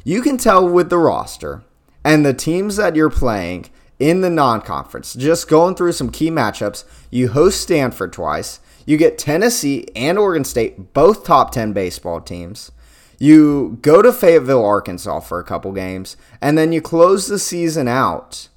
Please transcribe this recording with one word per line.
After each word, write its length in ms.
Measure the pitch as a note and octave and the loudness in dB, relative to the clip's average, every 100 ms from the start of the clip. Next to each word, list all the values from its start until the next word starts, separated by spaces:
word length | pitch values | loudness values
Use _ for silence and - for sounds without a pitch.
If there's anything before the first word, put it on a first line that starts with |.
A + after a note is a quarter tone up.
You 180 | B2 F#3+ | -6 -2
can 160 | C4+ B3+ | -2 0
tell 300 | A#3 F#3+ F3+ | 2 4 4
with 220 | F3 F3 | 2 2
the 80 | F3 | 2
roster 680 | D3+ D#2 - - D2 C#2+ - _ _ _ | 2 0 -6 -12 -14 -14 -18 _ _ _
and 200 | C#3+ D#3 | 0 2
the 100 | D3 | 2
teams 420 | B2+ - E3+ G#3 G3+ | 0 -4 -4 -4 -2
that 180 | G3 | -2
you're 160 | D#3 D#3 | 2 0
playing 560 | - B2+ G#2 F2 F2+ - _ _ - | 2 0 -2 -6 -10 -12 _ _ -4
in 220 | C#3+ F3+ | 0 0
the 100 | F#3 | 0
non-conference, 840 | E3 C3+ A2 - D2+ - B1 - | 0 0 0 -4 -10 -10 -16 -16
just 340 | A#2+ C#3 E3+ - | -6 -2 -2 2
going 260 | D#3 F3 | 2 2
through 180 | F#3 F3 | 0 -4
some 180 | E3+ B2 | -4 -6
key 200 | - D#3+ | -4 -4
matchups, 540 | D#3+ A2 - G#2 - - - - | -2 -4 -4 -8 -10 -16 -20 -10
you 180 | A#2+ B2+ | -4 -2
host 320 | B2 F3 - | 2 2 0
Stanford 520 | - E3 B2+ - F2+ | -2 -2 -2 -4 -10
twice, 480 | - D#2+ D#2 - - _ _ | -8 -6 -6 -8 -16 _ _
you 120 | - D3+ | -2 2
get 200 | D#3 - | 2 2
Tennessee 720 | - D#3 A#3 A#3 C#3+ C#3 - - | -4 0 0 -2 -4 -6 -8 -6
and 220 | C#3 G3 | -2 0
Oregon 260 | G#3 E3 | 0 0
State, 480 | C3 A#2+ A2+ - F#2 | -4 -4 -4 -6 -8
both 320 | C3+ E3 G#3+ | 2 4 2
top 280 | - D3 A#2+ | 2 2 2
ten 200 | B2 A2 | -2 -6
baseball 480 | G2+ F2+ - F2 E2+ | -4 -6 -6 -8 -10
teams, 500 | - F2 E2+ G#2+ - - _ _ _ - | -10 -14 -14 -18 -20 -20 _ _ _ -2
you 600 | C#3+ D#3 D3+ C#3+ G2 A#2+ | 6 8 8 2 -4 -4
go 200 | D3 D#3+ | 6 6
to 100 | A3+ | 6
Fayetteville, 520 | - F#3 E3 B2+ C3 | 4 4 4 4 2
Arkansas 560 | G#2 G2+ - F2+ G#2 D#2 | 4 2 -2 -10 -8 -8
for 180 | - F2 | -8 -10
a 60 | |
couple 280 | F2 F2 G2 | -8 -10 -8
games, 440 | F#2+ F#2 F#2+ F#2+ - _ - | -8 -8 -10 -12 -18 _ -8
and 160 | C#3 D#3 | -2 2
then 140 | D#3+ | 2
you 100 | E3 | -2
close 460 | D#3 E3 F3 G3 F#3 | -2 4 4 4 -2
the 100 | G3+ | -6
season 500 | - F3 E3+ D#3 B2+ | -6 -4 -4 -2 -2
out 600 | B2+ A2 D#2+ - - - | 0 0 -2 -10 -20 -20